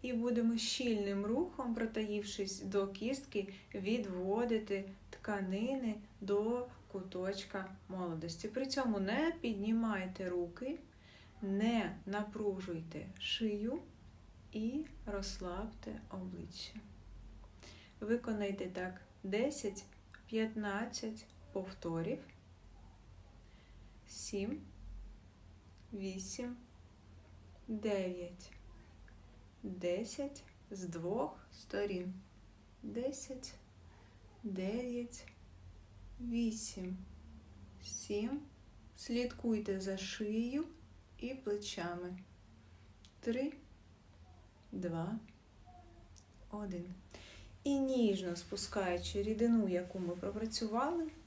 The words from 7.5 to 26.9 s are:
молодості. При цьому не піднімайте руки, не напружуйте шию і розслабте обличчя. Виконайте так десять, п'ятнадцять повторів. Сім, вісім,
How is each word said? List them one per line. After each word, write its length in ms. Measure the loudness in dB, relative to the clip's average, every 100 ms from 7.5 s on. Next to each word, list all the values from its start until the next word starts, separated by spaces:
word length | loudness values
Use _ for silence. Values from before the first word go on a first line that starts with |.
| -4 -6 -10 -6
молодості. 580 | -2 0 0 -2 -2 -2
При 180 | 0 2
цьому 340 | 4 4 4
не 340 | 4 6 4 4
піднімайте 880 | 0 2 4 6 6 2 0 -2 2
руки, 500 | 2 0 -2 -4 -4 -8 -20 -20 -20 -20 -4
не 540 | 2 6 6 6 2 -2 -2
напружуйте 1000 | 0 0 2 2 2 -2 -4 -4 -6 -8 -6
шию 600 | 0 4 4 4 2 0 -4 -16 -18 -18 -18 -18 -6
і 340 | 0 2 2 -2 -6 -4
розслабте 960 | -2 -2 -2 -2 -2 -4 -6 -8 -8 -6
обличчя. 640 | -6 -4 -6 -8 -8 -8 -10 -12 -16 -14 -14 -14 -14 -16 -16 -16 -16 -18 -6
Виконайте 680 | 4 4 4 2 2 0 -2
так 340 | -2 -4 -4 -16 -8
десять, 600 | 0 4 4 2 -2 -2 -10 -18 -20 -20 -2
п'ятнадцять 1000 | 2 2 2 0 0 0 -2 -4 -6 -12 -18 -4
повторів. 680 | -4 -4 -4 0 2 2 0 -4 -18 -20 -20 -18 -18 -18 -18 -18 -18 -18 -18 -20 -20 -20 -18 -18 -18 -10
Сім, 540 | -6 -2 0 0 -2 -6 -12 -10 -10 -10 -14 -18 -20 -20 -18 -20 -20 -10
вісім, 600 | -4 -2 -2 -4 -4 -4 -6 -12 -20 -20